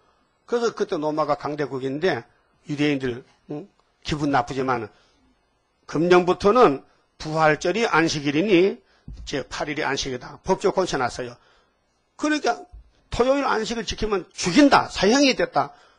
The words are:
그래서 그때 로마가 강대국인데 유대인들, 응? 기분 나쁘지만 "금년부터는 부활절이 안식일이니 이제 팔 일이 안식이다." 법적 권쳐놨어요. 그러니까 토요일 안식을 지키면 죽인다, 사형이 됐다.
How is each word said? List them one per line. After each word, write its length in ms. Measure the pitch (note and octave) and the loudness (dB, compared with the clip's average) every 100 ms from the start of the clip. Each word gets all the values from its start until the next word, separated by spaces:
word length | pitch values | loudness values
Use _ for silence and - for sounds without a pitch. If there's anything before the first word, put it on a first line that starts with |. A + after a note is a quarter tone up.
| _ _ _ _ - | _ _ _ _ -6
그래서 280 | A#3+ A#3 | -2 -2
그때 220 | - G3+ F3 | -2 -4 -4
로마가 380 | D3+ D#3 D3 C#3+ | -4 -2 -2 -2
강대국인데 880 | C#3+ D3 C#3+ C3 C3 C#3 F#3 C3 - _ _ _ - | -4 -6 -6 -6 -6 -4 -2 -4 -8 _ _ _ -10
유대인들, 560 | C#3+ D3 C#3 C3 A#2+ - _ - | -2 0 0 -2 -6 -12 _ -14
응? 180 | D3 G3 _ _ _ | -14 -14 _ _ _
기분 280 | - D3+ D3 | -8 -4 0
나쁘지만 580 | C3+ A#2+ C3 C3 B2+ G#2+ _ _ _ _ _ _ _ _ _ - | 0 0 -4 -2 -4 -6 _ _ _ _ _ _ _ _ _ -8
"금년부터는 1000 | D3 E3+ F3+ F3+ F#3 G3 A3+ G#3 C3+ - _ _ - | -2 4 4 4 0 2 6 6 4 -8 _ _ -16
부활절이 680 | D#3 D#3 D#3 D3+ F3 F#3 A#3 | -6 2 2 2 0 0 0
안식일이니 960 | D#3 D#3+ D#3 C#3+ C#3+ G3+ F3+ F#3+ A#3 _ _ - - | 2 2 0 -2 0 2 4 4 0 _ _ -20 -18
이제 240 | - C#3 - | -8 -8 -8
팔 200 | - D3+ | -8 -6
일이 160 | D3 | -4
안식이다." 560 | D3 C3+ C#3+ B2 - C#3+ | -4 -4 -4 -8 -10 -10
법적 300 | - F#3 G3 | -2 0 0
권쳐놨어요. 600 | F#3 F3+ D3 A#2+ - A#2+ B2 _ _ _ _ _ _ _ - | 0 -2 0 -4 -4 -12 -14 _ _ _ _ _ _ _ -6
그러니까 480 | D4+ D4+ A#3+ - - - - _ - | -2 0 -2 -4 -6 -20 -20 _ -8
토요일 340 | - B3 C#4 C4 | 0 2 2 2
안식을 380 | G#3+ G3+ A#3 G#3 | -2 -4 -6 -8
지키면 420 | - G#3+ G3 - | -6 -2 -4 -6
죽인다, 560 | - F3+ F3 C#4+ E3+ A#2 | -8 0 6 6 6 2
사형이 460 | - G3 C4 C#4+ G#3+ | 0 2 4 4 2
됐다. 360 | - - C3+ - _ | 0 -2 -4 -6 _